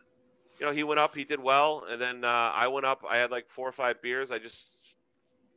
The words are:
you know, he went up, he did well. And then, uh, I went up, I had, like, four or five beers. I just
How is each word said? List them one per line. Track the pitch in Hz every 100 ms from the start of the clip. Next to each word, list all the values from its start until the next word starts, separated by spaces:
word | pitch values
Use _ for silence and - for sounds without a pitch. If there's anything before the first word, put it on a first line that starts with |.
| _ _ _ _ _ -
you | 147
know, |
he | 143
went | 151 151
up, | 151
he | 151
did | 131 147
well. | 131 139 151 151
And | 87 120
then, | 123 123
uh, | 120 120 117
I | 82 123
went | 139 135
up, | 135 78
I | 117
had, | 120
like, | 123 120
four | - 127
or |
five | 127 123 117
beers. | 123 127 135
I | 117
just | 113 - - _ _ _ _ _ _ _ _